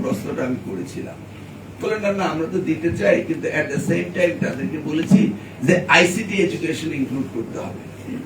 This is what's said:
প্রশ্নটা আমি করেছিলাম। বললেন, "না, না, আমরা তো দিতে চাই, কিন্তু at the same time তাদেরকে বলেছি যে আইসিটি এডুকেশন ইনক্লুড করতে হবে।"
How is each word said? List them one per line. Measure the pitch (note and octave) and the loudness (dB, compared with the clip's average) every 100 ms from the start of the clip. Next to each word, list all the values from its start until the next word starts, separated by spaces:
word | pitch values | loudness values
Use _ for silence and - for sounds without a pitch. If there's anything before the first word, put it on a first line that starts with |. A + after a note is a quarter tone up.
প্রশ্নটা | - - D#3 C3+ | -2 -2 -4 -4
আমি | B2+ B2 | -2 -4
করেছিলাম। | - F#2+ E2 E2+ - - - - - - - - | -6 -8 -8 -8 -10 -10 -14 -16 -16 -16 -14 -6
বললেন, | G3 G#3+ | -2 0
"না, | G3+ | 0
না, | G3 | 0
আমরা | F#3 D#3 D#3+ | 0 0 -2
তো | F3+ | 0
দিতে | D#3+ D#3 E3+ - | 0 0 0 2
চাই, | - E3+ E3 | 4 4 2
কিন্তু | D#3 D#3 | -2 -2
at | D3+ D3 C#3 | -2 -2 -2
the | - | 0
same | E3+ F3 F#3 | 0 0 2
time | F3 D#3 C3 | 2 2 -2
তাদেরকে | B2 C3+ D3+ | -2 -4 -4
বলেছি | D#3 D#3 - F#3+ A2 G2 - - | -2 0 6 8 6 0 -8 -2
যে | C3+ F3 - | 4 4 6
আইসিটি | E3 F3 A3 G#3+ | 6 6 2 -2
এডুকেশন | G3 E3 D#3+ D#3+ D#3 D#3 | 2 2 2 -2 -2 -2
ইনক্লুড | C#3+ A#2+ C3+ - | -2 -2 -2 -4
করতে | A#2+ A2+ F2+ | -6 -6 -6
হবে।" | F2+ F#2+ - - - - | -8 -10 -12 -14 -10 -8